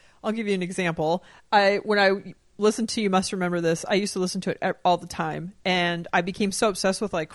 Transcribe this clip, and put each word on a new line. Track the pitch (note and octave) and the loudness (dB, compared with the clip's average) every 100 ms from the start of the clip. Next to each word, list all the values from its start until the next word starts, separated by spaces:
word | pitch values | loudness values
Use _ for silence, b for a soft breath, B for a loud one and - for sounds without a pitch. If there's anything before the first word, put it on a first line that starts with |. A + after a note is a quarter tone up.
| b b | b b
I'll | G#3+ | -6
give | A3 G#3 | -4 -2
you | |
an | F#3+ | -2
example. | F3 F#3 F3+ D#3+ D#3 F3+ b b _ | -2 -2 -2 0 0 0 b b _
I, | G#3+ G3 G3+ | 4 4 2
when | G#3+ G#3 | 2 4
I | G3 G3 F#3+ - _ - | 4 2 -4 -20 _ 0
listened | G#3 A3 A3+ | 0 2 -4
to | - | -2
You | G#3 | 2
Must | F#3+ F#3+ | 2 0
Remember | F#3+ F3 F3 | -2 -2 0
This, | E3 E3 - | 0 0 0
I | |
used | G3 G3+ | 0 0
to | F#3+ | -2
listen | F#3 F#3+ | -2 -2
to | F3+ | -4
it | - | -4
e-, | F#3 - | -4 0
all | F3+ F3 | 2 0
the | E3+ | -2
time, | - D#3+ D3+ F3 - | -6 -6 -6 -10 -6
and | F#3+ F3+ F3 E3+ E3+ | -2 0 0 -2 0
I | F#3+ | 0
became | F3 F#3 G3+ | 0 -2 -2
so | - A3 | 0 0
obsessed | F#3+ G3 F#3+ | 0 -2 -2
with, | G#3+ | -4
like, | F3 D#3 | -4 -6